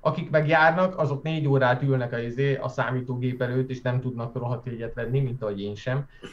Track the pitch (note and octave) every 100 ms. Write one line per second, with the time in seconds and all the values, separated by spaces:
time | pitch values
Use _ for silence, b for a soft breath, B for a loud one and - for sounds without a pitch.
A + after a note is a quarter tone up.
0 | D#3 D#3 D#3 D#3 D3+ D#3+ D#3+ E3+ F#3 F#3
1 | D3 C3+ D#3 D#3+ C#3 C3+ B2+ B2+ C#3 C3
2 | A#2+ A#2 A#2+ A#2+ C#3 C3+ B2+ C3 A#2+ B2+
3 | B2 B2 B2+ B2 B2 B2+ C3 B2+ B2+ B2+
4 | B2+ A#2 A#2 - A#2+ A#2+ - A#2 A2+ A#2
5 | A#2 C3+ C3+ A#2+ G#2+ G2+ G2+ G#2 - C3+
6 | C#3+ B B